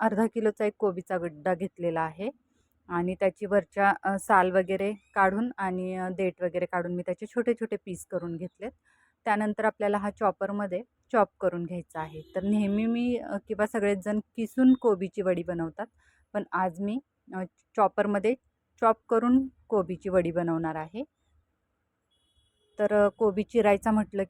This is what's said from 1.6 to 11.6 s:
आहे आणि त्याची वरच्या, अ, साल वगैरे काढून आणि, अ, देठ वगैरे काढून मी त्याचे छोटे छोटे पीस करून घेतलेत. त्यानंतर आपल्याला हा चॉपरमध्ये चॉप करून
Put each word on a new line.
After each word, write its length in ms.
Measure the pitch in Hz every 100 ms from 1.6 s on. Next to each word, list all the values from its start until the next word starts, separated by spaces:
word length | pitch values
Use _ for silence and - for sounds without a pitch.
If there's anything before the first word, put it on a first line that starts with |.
| 185 - 170 160
आहे 300 | 160 160 214 - _ _ _ _ -
आणि 260 | 175 175
त्याची 320 | 185 190 - 202
वरच्या, 480 | 202 175 - 196 -
अ, 160 | 190 196
साल 320 | - 202 185
वगैरे 420 | 185 180 190 196 208 _
काढून 380 | - 190 196 247 -
आणि, 360 | 196 185 185
अ, 140 | 185 185
देठ 340 | 185 190 -
वगैरे 240 | 180 175 180
काढून 280 | 180 175
मी 80 | 175 175
त्याचे 200 | 180 214
छोटे 280 | - 233
छोटे 220 | 233 226 202
पीस 220 | - 175 -
करून 300 | 180 175 165
घेतलेत. 340 | 175 - 214 - _ _ _ _
त्यानंतर 400 | - 208 214 208
आपल्याला 340 | 214 - 208 208
हा 120 | 208
चॉपरमध्ये 720 | 202 208 185 196 202 202 180 247 _ _
चॉप 160 | 233 196 _
करून 240 | 185 175